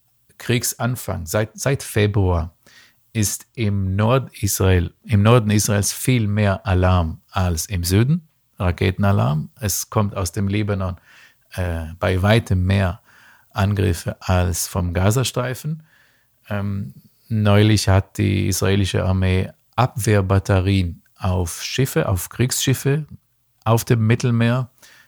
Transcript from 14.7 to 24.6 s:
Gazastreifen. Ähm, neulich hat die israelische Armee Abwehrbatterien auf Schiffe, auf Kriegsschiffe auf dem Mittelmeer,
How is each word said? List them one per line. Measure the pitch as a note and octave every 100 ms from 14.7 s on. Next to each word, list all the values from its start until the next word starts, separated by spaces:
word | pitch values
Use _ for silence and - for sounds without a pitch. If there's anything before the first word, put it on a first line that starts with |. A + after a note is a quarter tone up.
| F#2+ F2
Gazastreifen. | F2 G2 A#2+ B2 - B2 B2+ D3+ D#3 - _ _ _ _ _ -
Ähm, | G#2 G2+ G2+ G#2+ - - _ -
neulich | A2 G#2 G2+ G#2+ G#2+ -
hat | F#2+ - -
die | G2+ G2 G2
israelische | F#2+ G2 G2 F#2 G2+ F#2
Armee | F#2+ F#2+ F#2 - - _ -
Abwehrbatterien | A#2+ - G#2 G#2 F#2+ G2 - F#2+ F#2 G2 F2 - _ _
auf | F#2+ F#2 F2 -
Schiffe, | - - C3+ - -
auf | F#2 -
Kriegsschiffe | - B2+ - - B2+ C3+ D3 D3+ - _ _ _ _
auf | A2 A#2 -
dem | A#2+ A2
Mittelmeer, | B2 B2 A#2 A#2 B2+